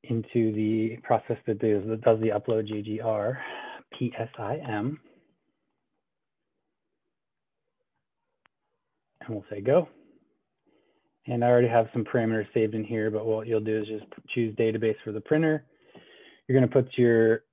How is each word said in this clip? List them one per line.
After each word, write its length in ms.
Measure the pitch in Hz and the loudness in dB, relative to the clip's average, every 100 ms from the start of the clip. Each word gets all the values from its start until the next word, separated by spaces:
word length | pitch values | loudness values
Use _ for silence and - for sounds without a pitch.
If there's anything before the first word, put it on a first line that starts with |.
into 480 | - 117 110 120 113 | -4 -4 -2 0 0
the 460 | 107 107 110 110 117 | 0 -2 0 -2 -6
process 360 | - 113 - 113 - | -2 -2 -2 -6 -4
that 120 | 107 | -2
does, 240 | 113 104 104 | 0 0 -2
that 140 | 110 | 0
does 180 | 117 110 | 2 2
the 80 | 110 | 2
upload, 400 | 104 - 113 107 | -2 -2 -2 -2
J 140 | 107 | -8
G 180 | 107 110 | -6 -6
R 400 | 117 107 104 131 - - - - _ - | -4 -2 -2 -6 -10 -14 -14 -18 _ -8
P 140 | 123 - | -8 -6
S 100 | 117 - | -10 -8
I 180 | 104 143 | -8 -6
M. 440 | 123 107 117 151 _ _ _ _ _ _ _ _ _ _ _ _ _ _ _ _ _ _ _ _ _ _ _ _ _ _ _ _ _ _ _ _ 494 508 _ _ _ _ _ _ _ _ | -6 -6 -6 -8 _ _ _ _ _ _ _ _ _ _ _ _ _ _ _ _ _ _ _ _ _ _ _ _ _ _ _ _ _ _ _ _ _ _ _ _ _ _ _ _ _ _
And 100 | - | -10
we'll 100 | 107 - | -10 -8
say 100 | 101 | -6
go. 280 | 104 156 165 _ _ _ _ _ _ _ _ _ _ _ _ _ - | 2 2 0 _ _ _ _ _ _ _ _ _ _ _ _ _ -6
And 180 | 120 | 0
I 40 | 120 | 4
already 200 | 120 120 | 6 6
have 200 | 120 110 | 4 2
some 120 | 120 | -2
parameters 420 | 107 127 113 113 101 | -2 0 0 -2 -2
saved 200 | - 110 | 0 0
in 100 | 110 | -2
here, 260 | 104 113 107 | -4 -2 -2
but 160 | 107 113 | -2 -2
what 200 | 110 110 | -4 0
you'll 140 | 110 | -2
do 220 | 107 110 | 0 -4
is 40 | 104 | -4
just 200 | 107 101 - _ | -10 -12 -20 _
choose 220 | - 113 110 | -4 -4 0
database 400 | 113 110 110 107 | 0 2 -2 -2
for 80 | - | -6
the 80 | 107 | -10
printer. 460 | - 156 160 156 - _ _ - - - - _ - | 0 2 2 0 -4 _ _ -20 -20 -20 -20 _ 2
You're 120 | 131 | 4
gonna 140 | 123 | 6
put 160 | 131 127 - | 4 2 4
your 460 | 120 117 113 113 _ | 6 6 6 4 _